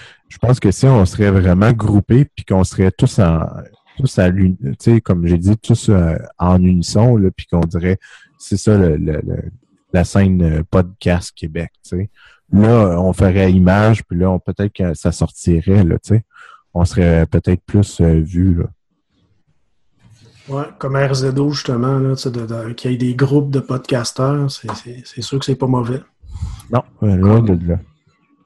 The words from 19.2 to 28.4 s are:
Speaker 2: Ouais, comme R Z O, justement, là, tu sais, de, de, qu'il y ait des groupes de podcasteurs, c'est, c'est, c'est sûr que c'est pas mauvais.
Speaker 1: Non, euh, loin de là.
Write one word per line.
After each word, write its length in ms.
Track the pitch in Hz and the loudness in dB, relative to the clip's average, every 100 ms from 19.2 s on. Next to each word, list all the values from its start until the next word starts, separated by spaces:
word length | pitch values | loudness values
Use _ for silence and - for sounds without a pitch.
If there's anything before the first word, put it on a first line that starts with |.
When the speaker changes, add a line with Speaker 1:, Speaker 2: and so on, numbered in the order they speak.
| _ _ _ _ _ _ _ _ _ _ _ _ - | _ _ _ _ _ _ _ _ _ _ _ _ -10
Speaker 2:
Ouais, 160 | 139 151 - | -8 -10 -10
comme 180 | 139 139 | -4 0
R 180 | 139 | 0
Z 240 | 135 135 135 | 0 -2 -2
O, 120 | 147 | -2
justement, 480 | 139 - 117 131 135 | -4 -4 -2 -2 0
là, 160 | 135 131 | -2 -4
tu 60 | |
sais, 80 | 139 | -6
de, 140 | 120 | -8
de, 280 | 113 117 113 | -8 -10 -10
qu'il 180 | 120 127 | -8 -6
y 40 | |
ait 40 | 123 | -2
des 160 | 123 | -2
groupes 360 | 123 135 147 143 | 0 0 0 0
de 100 | 135 | -4
podcasteurs, 880 | 131 127 - 127 117 - 131 143 139 | -4 -8 -4 -6 -6 -4 -2 -2 -4
c'est, 200 | - 110 | -8 -12
c'est, 280 | 101 120 123 | -14 -14 -20
c'est 180 | - - | -18 -14
sûr 160 | 110 139 | -8 -6
que 60 | |
c'est 120 | - 131 | -4 -4
pas 100 | 131 | -2
mauvais. 340 | 127 117 131 - _ - - - - - | -2 -2 -8 -12 _ -20 -14 -12 -14 -6
Speaker 1:
Non, 120 | 120 - _ | -4 -4 _
euh, 140 | 107 92 | 0 2
loin 240 | 98 113 | 4 4
de 160 | 110 90 87 | 4 0 -2
là. 120 | 87 - _ _ _ _ _ | -6 -6 _ _ _ _ _